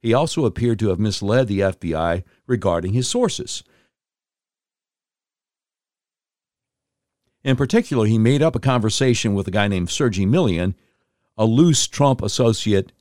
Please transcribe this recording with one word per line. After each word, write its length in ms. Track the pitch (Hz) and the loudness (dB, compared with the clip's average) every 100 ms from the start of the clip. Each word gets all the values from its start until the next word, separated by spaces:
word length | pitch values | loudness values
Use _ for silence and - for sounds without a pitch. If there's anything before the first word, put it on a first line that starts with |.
he 140 | 117 | 0
also 300 | 117 160 - | 0 0 0
appeared 340 | 131 - 120 113 | -2 0 -2 0
to 100 | 107 | -2
have 100 | 90 | 0
misled 500 | 107 98 98 120 123 | -2 -2 -2 0 0
the 140 | 98 | 0
F 180 | 98 92 | -2 -2
B 140 | 87 | -6
I 300 | 80 85 87 - _ - | -4 -2 -4 -6 _ -4
regarding 460 | 123 98 85 90 | -2 0 -2 -2
his 160 | 113 127 | -2 -2
sources. 560 | 240 233 - - - _ _ _ _ _ _ _ _ _ _ _ _ _ _ _ _ _ _ _ _ _ _ _ _ _ _ _ _ _ _ _ _ _ _ _ _ _ _ | -2 -2 -4 -10 -12 _ _ _ _ _ _ _ _ _ _ _ _ _ _ _ _ _ _ _ _ _ _ _ _ _ _ _ _ _ _ _ _ _ _ _ _ _ _
In 140 | 139 127 | -2 0
particular, 500 | 139 226 240 131 107 | 2 0 0 0 2
he 120 | 110 | 4
made 240 | 110 143 | 2 2
up 140 | 156 - | 0 0
a 40 | |
conversation 760 | 135 127 107 - 131 117 113 | 0 0 0 0 0 2 0
with 120 | 101 95 | -2 -2
a 40 | |
guy 180 | 101 101 | 0 0
named 220 | 95 87 | 0 -2
Sergei 340 | - 131 95 | -2 -2 0
Milian, 500 | 95 151 147 85 90 98 _ _ _ _ _ - | 0 2 2 0 -2 -4 _ _ _ _ _ -2
a 80 | |
loose 420 | 110 117 170 143 - | 0 4 4 4 -2
Trump 360 | - 143 131 | 0 0 2
associate 680 | 107 - 120 110 - 98 95 _ | -2 0 0 0 0 0 -2 _